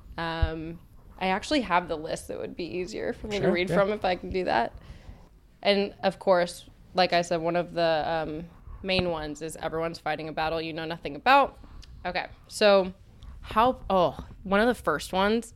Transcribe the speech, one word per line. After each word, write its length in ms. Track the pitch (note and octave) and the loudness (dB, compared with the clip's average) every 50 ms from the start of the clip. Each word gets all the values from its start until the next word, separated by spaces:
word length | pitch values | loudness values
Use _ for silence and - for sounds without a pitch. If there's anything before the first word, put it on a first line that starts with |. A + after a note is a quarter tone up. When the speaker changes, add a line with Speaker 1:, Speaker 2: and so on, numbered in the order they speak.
| - - - E3 | -20 -14 -8 -6
Speaker 1:
Um, 580 | E3 E3 E3 E3 E3 D#3+ D#3+ E3 D#3 E3 E3+ F3 - - - - - - - - | -6 -4 -4 -2 -2 -2 -4 -4 -8 -10 -12 -14 -16 -20 -20 -20 -20 -18 -10 -4
I 100 | F#3 F#3+ | -2 -2
actually 320 | F#3 G#3+ - - D4+ C#4+ | -2 -2 -2 0 0 0
have 260 | A3 F3+ F3 F3+ F3 | 2 2 2 2 2
the 100 | E3 E3 | 0 -4
list 300 | D3+ D#3 D#3+ - - - | -6 -6 -6 -6 -6 -8
that 100 | - - - | -8 -8 -8
would 160 | - - - | -8 -8 -8
be 100 | - F3 | -8 -8
easier 460 | D3+ - F3+ F3+ A3 G#3+ - - A3 | -6 -4 -6 -6 -6 -6 -6 -4 -4
for 140 | A#3 - - | -4 -6 -6
me 120 | G#3+ G#3 G3 | -6 -2 0
to 60 | - | 2
Speaker 2:
Sure, 60 | F3+ | 2
Speaker 1:
read 200 | F3 F3 F3+ F3 | 2 2 2 2
Speaker 2:
yeah. 40 | E3 | 2
Speaker 1:
from 140 | G3+ G3 G3 | 2 2 2
if 160 | G#3 - - | 0 0 0
I 100 | F#3 F#3 | -2 -2
can 140 | F3+ - F3+ | -2 -4 -6
do 140 | F3+ F#3 F3 | -4 -2 0
that. 280 | - - - A#3 - - - - - - - - - - - - - - - - - - - - | 0 2 0 0 -2 -4 -12 -18 -18 -20 -18 -18 -20 -20 -20 -20 -20 -20 -20 -20 -20 -12 -4 0
And, 320 | G3+ G3+ G3+ G3+ G#3 - - - | 2 2 2 2 -2 -4 -2 -2
of 160 | F#3+ E3+ - | -2 -2 0
course, 500 | - G3 F#3 F3 F3 F3 - - - - - - - - - | 2 4 4 4 2 0 -4 -10 -18 -20 -20 -20 -20 -2 2
like 200 | F#3 F3+ E3+ F3 | 2 4 4 4
I 100 | F3 E3+ | 2 2
said, 180 | - F3 E3 | 2 0 0
one 140 | D#3+ E3+ E3+ | 0 0 0
of 180 | F3 E3 E3+ E3 | 0 0 -2 0
the, 300 | E3+ E3+ E3 D#3+ D3+ - | 2 2 4 4 2 2
um, 400 | - E3 D#3+ D#3 D#3 D3+ D#3 F3 E3+ - - - - - - - | 0 0 -2 -2 -4 -6 -8 -10 -12 -16 -18 -18 -16 -14 -8 -4
main 260 | F#3+ F#3 F#3 F3+ F3 | 0 0 2 2 0
ones 320 | E3 D#3 D3+ D3+ D3 - | -2 -4 -6 -8 -8 -8
is 160 | D#3+ D#3+ - - - | -10 -10 -8 -6 -6
everyone's 340 | D#3+ D#3 D#3+ E3 E3 E3 | -4 -2 -2 -4 -4 -6
fighting 320 | - - D#3 D#3 D3 D#3 D#3 | -6 -4 -4 -4 -4 -6 -6
a 20 | |
battle 300 | D3+ E3 D#3 D#3+ E3 E3 | -4 -4 -2 -2 -2 -4
you 120 | D#3+ D#3+ D3+ | -4 -6 -6
know 120 | E3 D#3+ | -6 -6
nothing 300 | D#3+ E3+ E3 - D3+ C#3 | -6 -6 -8 -8 -10 -8
about. 420 | D3 - B3+ C4+ C#4+ C4 - - - - - - - - - - - - | 0 4 6 8 8 6 4 0 -10 -20 -18 -18 -18 -18 -18 -14 -10 -8
Okay, 220 | F3+ F3+ F3 - - - - - | -6 -4 -4 -6 -8 -10 -18 -20
so 460 | - - - G#3+ G#3 G3+ G3 F#3 F#3 F3+ - - - - - - - - - | -10 0 4 6 8 8 8 6 2 -4 -12 -18 -20 -20 -20 -18 -16 -16 -16
how, 380 | - - - A3 A#3 B3+ B3+ - - - | -10 -2 2 4 4 4 2 0 -2 0
oh, 280 | F#3+ F#3 E3+ C3+ - - - - - - - | 2 4 4 2 0 -4 -12 -14 -14 -10 -4
one 160 | F#3 G3 G3+ | 0 2 4
of 80 | A3+ | 4
the 80 | B3 A3+ | 4 2
first 380 | - - E3+ D3+ D3 - - F#3 | 0 0 0 0 0 -2 -2 0
ones 400 | F#3+ G3 G#3 A3 A#3 A3+ - - | 2 4 4 2 2 -2 -4 -8